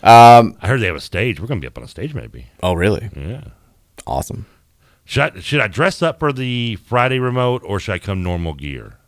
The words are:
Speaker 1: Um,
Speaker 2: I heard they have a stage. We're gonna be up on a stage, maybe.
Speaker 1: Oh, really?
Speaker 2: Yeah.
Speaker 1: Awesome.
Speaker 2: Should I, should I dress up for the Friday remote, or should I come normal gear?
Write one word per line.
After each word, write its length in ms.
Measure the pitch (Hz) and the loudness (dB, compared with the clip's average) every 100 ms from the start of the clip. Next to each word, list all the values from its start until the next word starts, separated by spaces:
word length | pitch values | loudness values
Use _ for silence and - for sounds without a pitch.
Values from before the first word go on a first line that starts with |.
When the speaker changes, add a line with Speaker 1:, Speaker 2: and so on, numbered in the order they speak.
| 98 | 10
Speaker 1:
Um, 480 | 117 120 120 113 - | 10 12 10 6 -2
Speaker 2:
I 60 | - | -2
heard 120 | 131 | 0
they 60 | 101 | -2
have 100 | 76 | -4
a 40 | |
stage. 380 | - 87 120 76 | -8 -4 -4 -6
We're 80 | 110 | -8
gonna 120 | 123 | -8
be 60 | 65 | -8
up 140 | - | -14
on 40 | |
a 40 | 123 | -18
stage, 260 | - 127 | -12 -12
maybe. 360 | 143 58 60 58 _ | -10 -14 -18 -20 _
Speaker 1:
Oh, 120 | 92 | -4
really? 360 | 87 95 101 107 - | 0 0 -2 -6 -12
Speaker 2:
Yeah. 300 | 73 131 - - _ _ _ - - | -12 -12 -16 -20 _ _ _ -20 -8
Speaker 1:
Awesome. 400 | 135 - - - _ _ _ _ _ - | -8 -6 -12 -16 _ _ _ _ _ -8
Speaker 2:
Should 320 | - 151 92 | -4 -4 -4
I, 20 | |
should 200 | - 147 | -6 -2
I 80 | 107 | -2
dress 360 | 101 175 - | -2 -2 0
up 160 | 165 - | -4 -2
for 120 | 151 | -6
the 440 | 131 127 123 117 110 | -4 -6 -6 -6 -8
Friday 420 | - 123 127 131 | -4 -2 0 0
remote, 460 | 127 123 123 123 82 | -2 -2 -2 -4 -4
or 140 | 98 | -6
should 140 | - | -4
I 60 | 92 | -8
come 220 | - 95 | -6 -6
normal 320 | 90 87 82 | -4 -4 -6
gear? 460 | 73 73 67 52 52 | -8 -12 -12 -16 -20